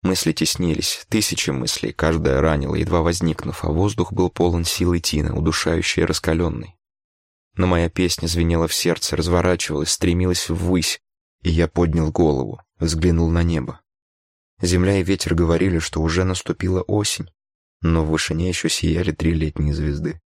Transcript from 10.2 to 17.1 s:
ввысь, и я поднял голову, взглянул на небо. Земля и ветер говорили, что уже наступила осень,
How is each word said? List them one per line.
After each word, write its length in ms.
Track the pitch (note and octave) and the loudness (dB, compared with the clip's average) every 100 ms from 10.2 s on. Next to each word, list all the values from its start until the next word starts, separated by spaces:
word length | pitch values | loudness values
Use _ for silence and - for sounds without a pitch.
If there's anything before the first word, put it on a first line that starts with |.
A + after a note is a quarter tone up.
| F2+ F2+ - | 0 -2 -2
ввысь, 520 | E2+ F2 F2+ D#2+ - _ _ _ _ | -2 0 0 0 -6 _ _ _ _
и 80 | F2+ | 0
я 160 | E2 E2 | 2 2
поднял 440 | - F2 D#2+ D#2 | 2 2 2 0
голову, 500 | - E2 C#2 A1+ - _ _ | 2 2 2 -2 -8 _ _
взглянул 500 | E2 D#2+ F2 E2 E2 | -4 0 2 2 2
на 140 | E2+ | 2
небо. 380 | E2+ E2 B1+ - _ _ _ _ _ _ _ _ | 2 0 -4 -12 _ _ _ _ _ _ _ _
Земля 380 | F2+ F2+ F#2 G2 | 0 2 4 2
и 40 | |
ветер 320 | F2+ F#2+ - E2+ | 2 0 0 2
говорили, 420 | E2 E2 F#2+ E2+ | 4 4 2 0
что 240 | - - | -2 -2
уже 220 | D#2+ E2+ | 0 0
наступила 580 | F#2 F#2 - - F#2 F#2 | 0 -2 -4 -4 -2 -2
осень, 480 | - G#2 G#2 | 0 -2 -2